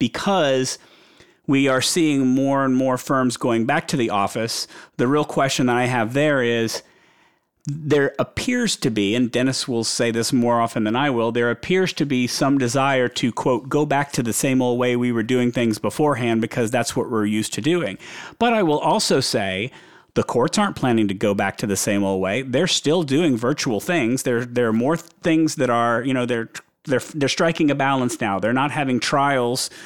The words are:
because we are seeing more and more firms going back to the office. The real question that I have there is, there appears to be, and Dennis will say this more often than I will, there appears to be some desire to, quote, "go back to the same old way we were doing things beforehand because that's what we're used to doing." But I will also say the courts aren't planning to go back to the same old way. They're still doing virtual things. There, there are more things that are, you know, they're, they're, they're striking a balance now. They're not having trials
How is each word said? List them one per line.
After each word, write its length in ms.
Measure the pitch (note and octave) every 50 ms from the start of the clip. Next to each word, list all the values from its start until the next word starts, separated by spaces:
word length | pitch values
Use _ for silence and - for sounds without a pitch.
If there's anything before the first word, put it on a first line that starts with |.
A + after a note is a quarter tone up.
because 800 | B2 A2+ - - - G3+ G3 F#3 D#3 C#3 C3+ C3 C3 - - - - - - - - - - - - - _ _ _ -
we 180 | C#3 C3+ C#3 C3+
are 140 | C3 B2+ A#2+
seeing 440 | - - F3+ D#3+ D3+ C#3+ C#3 C3+
more 380 | B2+ B2+ C3+ C3+ C3+ C#3 C3+ C3+
and 100 | C3+ B2+
more 220 | C3 C3 C3 B2+
firms 400 | B2 - - C#3+ C3 B2+ B2 A#2
going 300 | - - B2+ A#2 A2+ A2
back 220 | C3 C#3+ E3 - -
to 80 | -
the 140 | C#3 A#2 G2+
office. 560 | G2 G2 G2 F#2+ - A#2 A2 A#2 - - - - - - - - _
The 120 | - B2 B2
real 160 | C#3+ D3+ D3
question 420 | - - D#3+ C#3 C3+ - - C3
that 100 | B2 A#2+
I 100 | B2 B2
have 280 | B2 B2+ A#2+ A2 G#2+ B2
there 280 | C#3 D3+ D3+ C#3+ C3 A#2+
is, 400 | A#2 A#2 A#2 A2+ A2 - - - _ _ _ _ _ _ _ _ _ _ _ _ _ _ _ _
there 480 | D3 C#3+ D#3+ D#3 C#3 D3+ C#3+ C#3 C#3 - -
appears 580 | D3+ - - - - B3+ B3 B3 A#3+ G#3 -
to 140 | - - C#3
be, 240 | A2 G#2 G2+ G2 A2
and 160 | B2 B2+ A#2+
Dennis 380 | - A#2+ B2+ C3+ B2+ - - -
will 160 | B2 A#2 A2
say 260 | - - - B2 A#2
this 220 | A2+ A#2 A2+ - C#3+
more 280 | B2 A#2 A#2+ A#2+ A#2
often 240 | A#2 A2+ - B2 G#2+
than 120 | A2 A2+
I 140 | B2+ C#3+ D3
will, 220 | B2+ A#2 A2+ A#2 A#2
there 180 | A#2+ B2 A#2+
appears 420 | A#2 - - - F#3 F#3+ F#3 - -
to 120 | - D3+
be 200 | C#3 C3 B2+ B2
some 300 | A#2+ - - D3+ C3+ C#3+
desire 520 | C#3 B2 A#2+ A#2+ C3+ C3 C#3 C3+ C3 B2 B2
to, 240 | - - - A#2+ -
quote, 360 | - - C#3 B2+ A#2 - C3
"go 160 | D3 D3 D3+
back 280 | D3+ C#3+ C#3 C#3+ - -
to 100 | - B2
the 100 | A2+ G#2
same 300 | - - C#3 C3 C3 B2+
old 160 | B2 B2 B2
way 180 | B2 B2 B2
we 160 | B2 B2 B2 A#2+
were 100 | A2+ G#2+ A#2 B2+
doing 180 | B2 B2 A#2+ A#2
things 260 | B2+ A#2+ A2+ G#2+ G#2+
beforehand 600 | - A2+ - - D3+ D3 C#3 A#2 B2 A#2 A2+ A2
because 300 | A#2 A2 - B2+ A#2 G#2
that's 260 | B2+ A#2 A#2 - -
what 140 | B2+ - -
we're 160 | A#2+ A2 G#2
used 260 | G#2+ G#2+ A2 G#2+ - -
to 60 | -
doing." 380 | G2+ D3 F3 F3 D3 G2 G2 - - - - - - - - -
But 140 | A#3 A#3+ A#3
I 80 | A3 G3
will 180 | D#3 D3 D3+
also 400 | - D3+ F3+ A3 - - F3+ C#3
say 500 | B2+ - - A#2 G2+ F#2+ F#2 F#2+ A2 C3+ - - - - - - - _ _
the 100 | A#2 G2+
courts 340 | - - A#2+ B2 D#3+ - G#3+
aren't 220 | G3+ F#3+ D#3+ -
planning 280 | - B2+ A#2 A2+ G#2+ G2
to 60 | F#2+
go 200 | G2 A#2 G#2 G2+
back 240 | G2+ G2+ G2 - -
to 80 | -
the 100 | G#2 G2
same 260 | - - A2+ G2+ G2+ G2
old 180 | G2 G2 F#2+
way. 220 | F#2 F#2 G2+ B2+ C3+
They're 240 | C3+ B2 C#3 F3+
still 360 | F3 - - - C#3 D#3 F#3 E3
doing 340 | C3+ - D#3 F3+ D3+ B2+
virtual 440 | A2 A#2+ B2 D3+ - - C#3+ A2 G2
things. 420 | - - F3 D#3+ A#2+ A2+ B2+ B2+ -
There, 220 | C3+ A#2+ A#2 B2+
there 220 | A#2+ A#2+ B2 A#2+
are 60 | A2+ A2
more 240 | A2+ A#2+ C#3+ E3
things 580 | D#3+ - - - _ - F3 D#3+ D#3+ D#3+ D3+ -
that 140 | D3+ C3 B2
are, 320 | A#2 A#2 A#2 A#2+ A#2 A#2 B2
you 120 | C#3 C3
know, 120 | B2+ B2
they're, 220 | A#2+ B2 A#2 A2+ - - - - _ _ _ _
they're, 180 | D#3 E3+ E3 - - -
they're 140 | D#3 C#3 B2+
striking 420 | - - F3 E3 E3 - E3 D3
a 60 | C#3
balance 440 | C#3 C3+ C#3 C#3 C3 B2 A#2+ - -
now. 200 | A#2+ G2+ G2 F#2+
They're 200 | G2 A2 A#2+ C3 C#3
not 100 | D3 -
having 260 | D#3 C#3+ C3 B2+ A#2
trials 720 | - - D#3 C#3+ C#3 C#3+ C#3 B2+ B2 A#2+ B2 C3 - - - - -